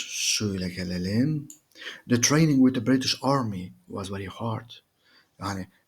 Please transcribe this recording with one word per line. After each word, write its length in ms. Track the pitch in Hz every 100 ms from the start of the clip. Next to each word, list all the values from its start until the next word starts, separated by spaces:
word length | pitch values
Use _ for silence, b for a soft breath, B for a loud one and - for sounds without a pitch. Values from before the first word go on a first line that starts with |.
| -
Şöyle 600 | - - - 107 - 90
gelelim. 800 | - 90 90 92 110 143 151 - - _ - B B -
The 120 | 120
training 460 | 117 147 160 135 127
with 180 | 131 110
the 60 |
British 260 | 131 - -
Army 500 | 127 139 107 95 90 - -
was 240 | 101 95
very 160 | 95 80
hard. 420 | - 113 110 - - _ _ b b b -
Yani 280 | 98 98 92 b